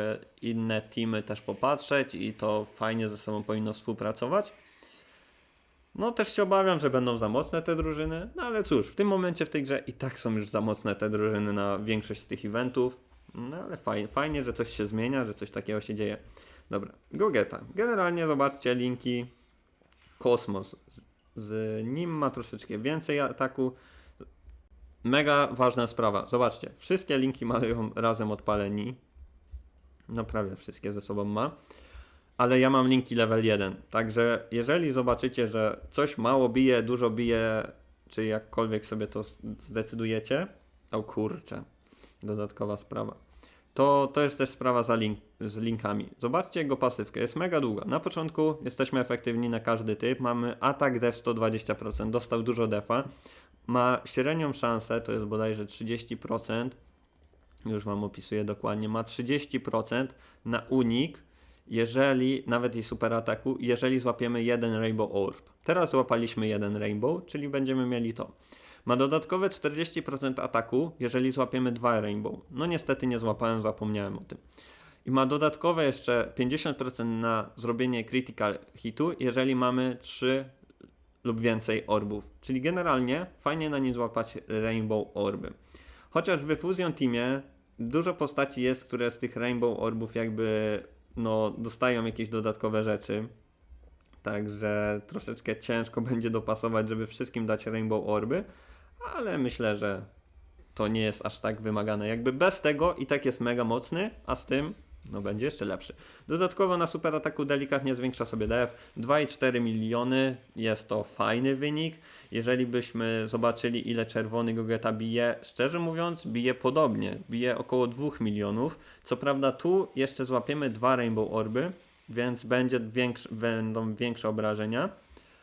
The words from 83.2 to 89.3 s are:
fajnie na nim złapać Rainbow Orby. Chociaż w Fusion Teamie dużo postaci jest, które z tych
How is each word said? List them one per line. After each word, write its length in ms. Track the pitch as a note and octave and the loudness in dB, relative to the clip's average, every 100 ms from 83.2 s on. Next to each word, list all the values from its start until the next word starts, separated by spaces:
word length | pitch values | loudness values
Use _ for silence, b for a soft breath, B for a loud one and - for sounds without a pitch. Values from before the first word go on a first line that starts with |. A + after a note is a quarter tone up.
| F3+ - | -2 -4
fajnie 300 | D3 D#3+ D#3 | -2 0 0
na 100 | C#3+ | 0
nim 140 | C3 | 0
złapać 440 | A#2+ A#2 A2+ A2+ A2 - | 0 -2 -2 -4 -8 -4
Rainbow 600 | G#2+ A2 A2+ A2 G#2+ - | -2 0 0 2 0 0
Orby. 400 | G2+ G2+ G2+ - - B B B B B | -2 -2 -2 -8 -12 B B B B B
Chociaż 340 | D#3+ E3 E3+ | 0 2 0
w 120 | C#3+ D3+ | 2 0
Fusion 380 | F3 F#3 F3 | 0 0 0
Teamie 480 | D#3+ C3 A#2+ B2 C3+ C#3 - _ - | 2 2 4 2 0 -4 -20 _ -8
dużo 340 | A#2 D3 F3 | -2 0 0
postaci 480 | F3 C#3+ C#3+ C#3 B2 | 0 -2 0 -2 2
jest, 240 | B2+ B2+ - | 0 0 -2
które 260 | B2 A#2+ | -2 -2
z 80 | A#2 | -2
tych 160 | A#2+ | -6